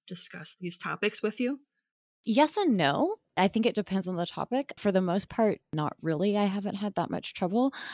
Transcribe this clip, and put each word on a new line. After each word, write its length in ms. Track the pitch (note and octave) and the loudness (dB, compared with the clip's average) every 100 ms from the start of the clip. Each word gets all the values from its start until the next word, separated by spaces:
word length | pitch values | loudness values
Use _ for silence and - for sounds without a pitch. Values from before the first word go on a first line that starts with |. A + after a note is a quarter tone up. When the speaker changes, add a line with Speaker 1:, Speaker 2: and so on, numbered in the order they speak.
| - | -16
Speaker 1:
discuss 480 | F3 - F3+ D#3 - | -14 -12 -14 -16 -12
these 180 | F3+ E3+ | -10 -8
topics 440 | - E3 G#3 - | -8 -2 -2 -2
with 180 | G#3+ A3 | -4 -2
you? 200 | B3 C4+ _ _ _ _ _ _ - | -2 -4 _ _ _ _ _ _ 0
Speaker 2:
Yes 320 | A3 D4+ G4+ | 4 4 4
and 200 | F#4+ G#3 | 2 4
no. 380 | C#3+ E3 E4 A4 _ - | 4 2 0 -4 _ 0
I 120 | F#3+ | 2
think 180 | G#3+ A#3 | 2 0
it 100 | - | 0
depends 320 | G3 G3 F3+ | -2 -2 -2
on 80 | F3+ | -2
the 100 | F3 | -4
topic. 480 | - - B3 C#4+ - | -4 -4 -4 -4 -4
For 140 | G3+ | 0
the 100 | F#3+ | 2
most 280 | F#3 F#3 - | 2 0 -2
part, 300 | - A3 - _ | 2 2 2 _
not 220 | D#3 D3+ - | -2 -2 -2
really. 360 | D#3 D#3 G3 G#3 | -2 0 2 2
I 80 | G3+ | 2
haven't 300 | G3 G3 G3 | 0 -4 -4
had 200 | G#3 G3 | -4 -2
that 140 | E3+ | -2
much 240 | - - | -4 -6
trouble. 400 | - F#3 G#3 C4 - - | -4 0 2 2 0 -8